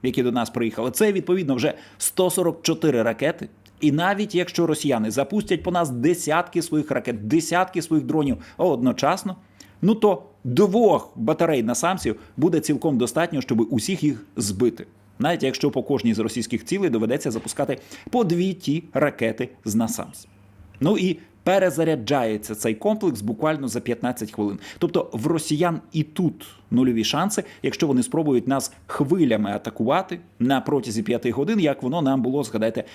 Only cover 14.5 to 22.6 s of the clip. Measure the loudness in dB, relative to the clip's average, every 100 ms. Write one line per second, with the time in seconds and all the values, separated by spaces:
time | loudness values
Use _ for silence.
14.5 | 0 0 0 -18 _ _ -4 -2 0 -2
15.5 | 0 0 -2 -2 0 2 0 -2 -4 -4
16.5 | -6 -2 -2 0 0 0 -2 -2 -6 -8
17.5 | -4 -4 -4 -8 -18 -4 0 2 2 0
18.5 | -2 -2 -4 -2 0 0 0 -2 -2 -8
19.5 | -6 -2 0 0 -4 -10 -14 -20 -20 -20
20.5 | -20 -20 -2 0 2 0 -2 -8 _ 2
21.5 | 4 4 2 0 0 0 0 2 -2 -6
22.5 | -4